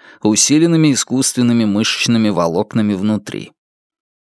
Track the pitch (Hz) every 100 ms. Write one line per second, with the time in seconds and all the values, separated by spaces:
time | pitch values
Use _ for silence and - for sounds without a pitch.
0 | - - 107 107 - 147 170 160 156 123
1 | - 127 135 - 120 117 110 101 110 -
2 | - 117 107 90 85 82 104 123 107 98
3 | 104 107 101 50 - _ _ _ _ _
4 | _ _ _